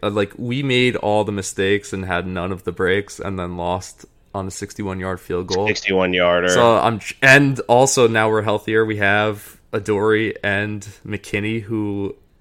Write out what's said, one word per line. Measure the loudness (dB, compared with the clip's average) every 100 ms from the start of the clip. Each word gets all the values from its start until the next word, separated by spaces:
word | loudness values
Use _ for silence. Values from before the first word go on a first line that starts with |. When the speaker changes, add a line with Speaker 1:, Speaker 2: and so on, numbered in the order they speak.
Speaker 1:
Uh, | -4
like, | -2 -4 -4
we | -8 -4
made | 0 2 2 0
all | 0 0
the | 0
mistakes | -4 -6 -2 0 0 -2
and | -10 -4
had | -4 -4
none | -6 -6
of | -6
the | -8
breaks, | -2 0 0 -2 -10
and | -8 -6
then | -8 -6
lost | -4 -4 -6 -20 -20 _ _
on | -10 -10
a |
sixty-one | -10 -12 -10 -8 -6
yard | -6 -8
field | -6 -6 -2
goal. | -2 -2
Speaker 2:
Sixty-one | -2 0 2 2
yarder. | 4 4 4 4
Speaker 1:
So | 4 6 4
I'm, | 2 -2 -8 2
and | 6 6 6 0 2
also | 4 4 4 4
now | 4 2
we're | 2
healthier. | 0 -2 0 0 0
We | 0
have | 2 2 0 -2 -12 -20 _
Adoree' | -6 -2 0 2 2 0 -4
and | -4 -2 -4 -8 -12 -18 -10
McKinney, | -10 -6 -4 -4 -6
who, | -4 -4 -4 -4 -6 -8 _ _